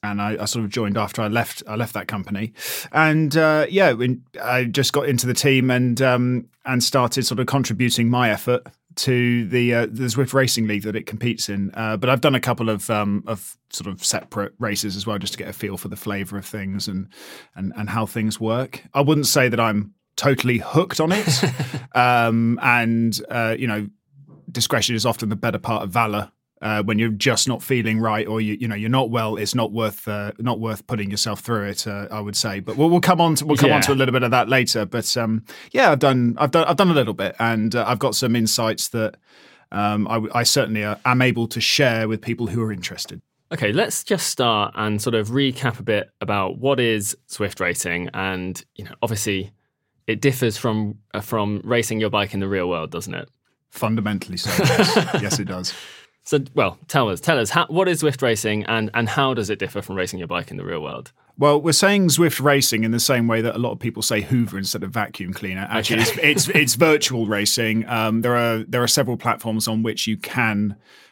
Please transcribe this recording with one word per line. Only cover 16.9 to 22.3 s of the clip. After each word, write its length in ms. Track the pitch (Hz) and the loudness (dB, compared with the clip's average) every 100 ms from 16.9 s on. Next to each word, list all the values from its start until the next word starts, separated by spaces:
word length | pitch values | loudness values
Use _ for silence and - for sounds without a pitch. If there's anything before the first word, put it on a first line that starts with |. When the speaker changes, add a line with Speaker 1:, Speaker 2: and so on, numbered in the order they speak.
| 95 98 - - - - | -6 -8 -14 -20 -20 -20
Speaker 1:
and, 180 | - 95 - | -10 -8 -6
and 140 | 107 | -4
how 160 | 107 113 | -2 -2
things 340 | 117 110 104 | -2 -2 -2
work. 420 | 110 117 131 - - | -2 -2 -4 -10 -4
I 60 | 139 | 2
wouldn't 260 | 143 151 139 | 4 4 4
say 220 | 147 127 | 4 4
that 120 | 117 | 4
I'm 340 | 113 104 101 - _ - | 2 0 -2 -8 _ -2
totally 420 | 139 135 123 120 | 2 2 2 0
hooked 420 | - 151 180 - | 2 2 2 0
on 100 | 160 | 0
it. 300 | 202 214 127 196 | 0 2 2 2
Speaker 2:
<laughs> 60 | - 131 127 - | 0 -6 -8 -8
Speaker 1:
Um, 640 | 123 123 120 117 | -4 0 2 2